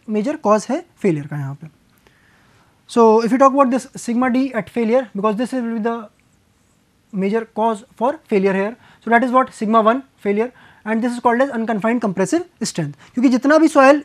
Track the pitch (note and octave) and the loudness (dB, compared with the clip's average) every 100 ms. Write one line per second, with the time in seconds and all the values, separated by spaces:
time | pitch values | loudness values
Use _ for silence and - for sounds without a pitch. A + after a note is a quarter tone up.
0 | - G#3+ G#3+ D#4 G3+ G#3+ - D4 - _ | -6 -4 -4 -4 0 0 0 -6 -8 _
1 | G3+ D#3 C#3+ D3 C3+ C#3 D#3+ - _ _ | -2 -2 -4 -8 -8 -10 -16 -20 _ _
2 | _ _ _ _ _ _ _ _ _ A#3+ | _ _ _ _ _ _ _ _ _ 2
3 | A3+ A3 A3+ B3 C4+ C4+ C4 B3+ - - | 4 4 2 2 2 4 2 0 -4 -10
4 | - A#3 B3+ B3 C4+ A#3 - A#3+ A3+ B3 | -6 -2 0 0 -2 -4 -6 -4 0 0
5 | A#3+ G3 G#3+ G#3 B3+ C4 A#3 A3+ A3+ A#3 | -2 -4 -2 -2 -4 -6 -6 -4 -6 -6
6 | G#3+ _ _ _ _ _ _ _ _ _ | -10 _ _ _ _ _ _ _ _ _
7 | _ G3 G3 A3+ A3+ - A3+ G#3+ - - | _ -4 -2 -2 -4 -2 -2 -2 -8 -4
8 | A#3 D#4+ _ G#3 G3 F#3+ G3+ A#3+ _ _ | -4 -4 _ 0 0 0 -4 -8 _ _
9 | A3 A#3 B3+ B3+ B3+ - G#3+ A3+ G#3+ B3+ | 0 2 2 2 0 -4 0 2 2 0
10 | - _ G3+ G3+ B3 - - _ G#3+ A3 | -4 _ -4 -2 -4 -8 -20 _ -6 -4
11 | A#3+ A#3+ A#3+ A#3 C#4 A#3 A3+ A3 A3 A#3+ | -2 -2 0 0 0 -2 -4 -2 -2 -2
12 | G#3+ F#3 F#3 E4 F4 _ G#3+ - D3 - | -2 -2 -2 -2 -4 _ -8 -6 -8 -10
13 | - - B3+ A#3+ C#4 D#4 D#4 C#4+ C4 D4 | -10 0 2 2 2 4 4 6 6 4